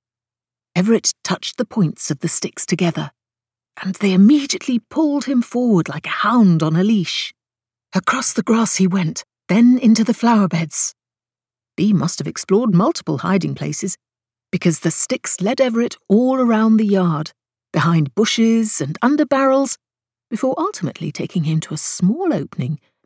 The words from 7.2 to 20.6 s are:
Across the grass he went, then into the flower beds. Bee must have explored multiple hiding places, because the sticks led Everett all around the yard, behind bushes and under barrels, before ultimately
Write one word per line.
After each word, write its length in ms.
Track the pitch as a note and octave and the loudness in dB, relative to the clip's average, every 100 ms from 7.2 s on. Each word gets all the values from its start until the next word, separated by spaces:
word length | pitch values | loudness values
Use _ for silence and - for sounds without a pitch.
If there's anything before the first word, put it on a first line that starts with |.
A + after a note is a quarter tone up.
| - _ _ _ _ _ _ | -8 _ _ _ _ _ _
Across 400 | F#3+ - B3+ - | -4 -2 -2 -2
the 140 | - - | -4 0
grass 260 | A3+ A3+ - | 0 0 0
he 100 | F#3+ | 0
went, 380 | F#3+ D#3+ - - _ - | 0 -2 -6 -16 _ -2
then 280 | G#3 A#3+ B3+ | 4 6 6
into 280 | A3+ A3 | 4 4
the 100 | A3 | 2
flower 340 | - A#3 A3 F#3 | 0 2 2 2
beds. 460 | E3 D#3+ - - - _ _ _ _ _ _ _ - | -2 -4 -6 -6 -8 _ _ _ _ _ _ _ -2
Bee 160 | G3+ | 2
must 260 | F#3 D#3+ - | 2 0 -4
have 80 | D#3 | -8
explored 440 | - - G3 B3 | -8 0 2 4
multiple 460 | E3+ B3+ - - D3 | 2 2 -2 -6 -4
hiding 360 | F3 G3 D3+ | -2 -2 -2
places, 440 | C3+ D3 D3+ G3 - _ _ _ _ - | -6 -8 -6 -8 -10 _ _ _ _ -8
because 300 | F#3 F3 D#3+ | -2 0 0
the 100 | E3 | -2
sticks 520 | - - B3+ - - | -4 -4 -6 -6 -4
led 180 | F#3+ C4 | -4 0
Everett 360 | B3+ A3+ A#3+ - - | 0 0 -2 -6 0
all 280 | G#3 B3+ C4 | 2 2 2
around 360 | A#3+ A3 A3 A3 | 2 2 4 4
the 100 | G#3 | 4
yard, 460 | G3 F3+ D3+ D#3 _ _ _ _ | 2 2 0 -6 _ _ _ _
behind 440 | E3 E3 E3 C#3 | -2 2 2 0
bushes 680 | - A3 - A3+ A3+ G#3+ - | 0 -2 2 2 2 0 -4
and 160 | C#3+ D#3+ | -6 -2
under 240 | B3 D4+ C#4+ | 0 0 0
barrels, 500 | C4+ C4+ C4+ C4+ - _ _ _ _ - | 0 2 0 -2 -6 _ _ _ _ -12
before 240 | A3+ C4 | -6 -4
ultimately 560 | D4 | -2